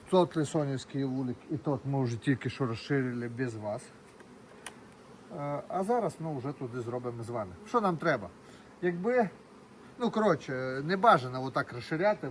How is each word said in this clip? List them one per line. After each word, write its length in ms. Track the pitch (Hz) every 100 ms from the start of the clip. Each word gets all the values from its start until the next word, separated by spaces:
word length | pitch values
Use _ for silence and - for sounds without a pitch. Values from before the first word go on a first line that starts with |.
| -
тот 260 | 185 175 165
лисонівський 640 | 143 165 143 135 - 139
вулик 340 | 135 131 127 120 -
і 60 | 156
тот 280 | 160 131 135
ми 180 | 139
вже 140 | 127 117
тільки 320 | - 131 127
що 160 | - 127
розширили 640 | 110 - 143 127 120 117
без 260 | 120 127 110
вас. 260 | 104 110 - - - - - - - - - - - - - - - -
Е, 240 | 143 147 -
а 160 | 180
зараз 320 | 196 240 190 -
ми 180 | 160 143
вже 140 | 127
туди 300 | 143 127 123
зробимо 420 | 117 123 123 117
з 60 | 113
вами. 220 | 120 95 90 -
Що 140 | 247
нам 160 | 202 165
треба? 320 | 165 131 95 - - - - -
Якби, 480 | 180 175 202 254 202 - - - - - - -
ну, 120 | 240
коротше, 720 | 220 214 160 - 131 131 131 147
не 120 | 190
бажано 460 | 226 170 123 127
отак 300 | 131 139 131
розширяти, 560 | 123 - 160 202 208 139